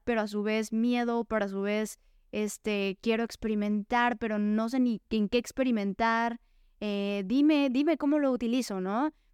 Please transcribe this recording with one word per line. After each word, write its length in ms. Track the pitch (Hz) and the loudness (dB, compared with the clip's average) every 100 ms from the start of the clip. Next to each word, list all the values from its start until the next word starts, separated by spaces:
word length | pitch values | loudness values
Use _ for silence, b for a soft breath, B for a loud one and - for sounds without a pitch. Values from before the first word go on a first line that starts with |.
pero 160 | - 226 | -2 -2
a 80 | 208 | 0
su 160 | 208 | -2
vez 280 | 208 220 214 | 0 0 0
miedo, 520 | 220 240 240 240 233 | 0 2 2 0 -2
pero 220 | 233 220 202 | 0 -2 -2
a 20 | |
su 140 | 196 | -2
vez, 360 | 196 214 214 - _ _ _ | -2 -2 -2 -8 _ _ _
este, 640 | 214 214 - 214 208 196 185 | -4 -4 -4 -4 -2 -2 -4
"Quiero 240 | 226 226 | -2 0
experimentar, 960 | 233 - 226 214 208 208 202 240 240 226 | -2 -6 -4 -2 0 -2 0 0 2 0
pero 200 | 226 214 | -2 -2
no 300 | 208 214 226 | 0 0 0
sé 100 | 254 | 0
ni 220 | 247 214 - | 0 0 -2
en 180 | 220 208 | -2 2
qué 100 | 240 | 0
experimentar, 1000 | - - 254 226 202 185 226 226 233 233 _ _ _ - | -2 -2 0 0 -2 0 2 2 0 -4 _ _ _ -8
eh, 460 | 208 202 202 202 190 | -4 -2 -2 -2 0
dime, 440 | 262 302 294 277 | 4 4 4 4
dime 240 | 247 294 311 | 2 2 2
cómo 240 | 285 302 | 2 2
lo 100 | 277 | 2
utilizo", 500 | 247 233 254 233 190 | 0 0 0 -2 -4
¿no? 320 | 185 214 294 - _ | -2 -2 -2 -4 _